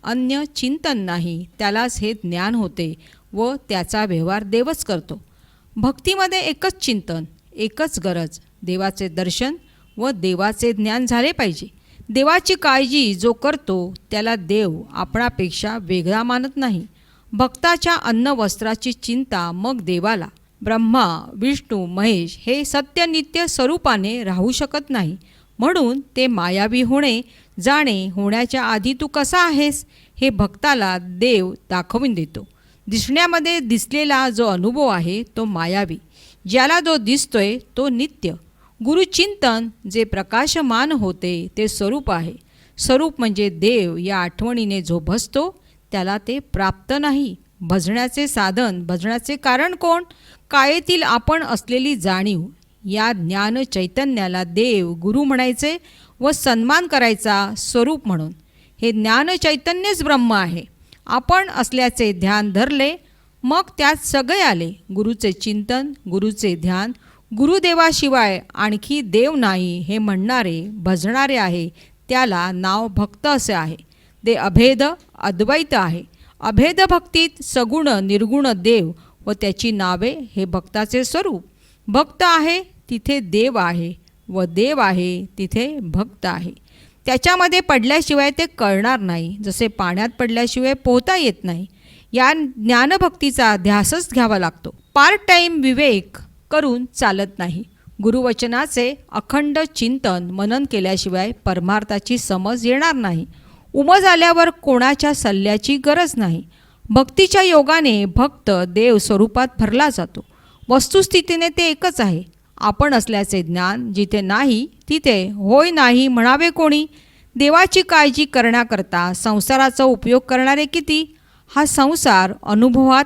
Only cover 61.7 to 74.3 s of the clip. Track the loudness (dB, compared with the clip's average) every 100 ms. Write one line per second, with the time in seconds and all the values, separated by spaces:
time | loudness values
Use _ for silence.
61.7 | 0 -2 0 -2 -2 0 0 0 0 0
62.7 | 0 -2 -2 _ _ _ _ -2 -2 -2
63.7 | -2 0 0 -2 -2 0 0 2 0 -4
64.7 | -10 -10 -4 -4 -2 -4 -4 -4 -4 -4
65.7 | -4 -4 -10 -6 -2 -2 -2 -2 -2 -2
66.7 | -2 -4 -10 _ _ -10 -2 2 2 2
67.7 | 4 2 2 0 2 2 0 -6 -4 -2
68.7 | -2 -4 -6 0 2 2 2 0 0 -2
69.7 | -4 -4 -2 -2 0 0 0 -2 -4 -8
70.7 | -6 -2 0 0 0 0 0 0 -2 -6
71.7 | -10 -20 _ -4 0 0 0 -2 -4 -2
72.7 | -2 -2 -2 -4 -2 0 0 0 -2 -4
73.7 | -8 -14 _ _ _ -2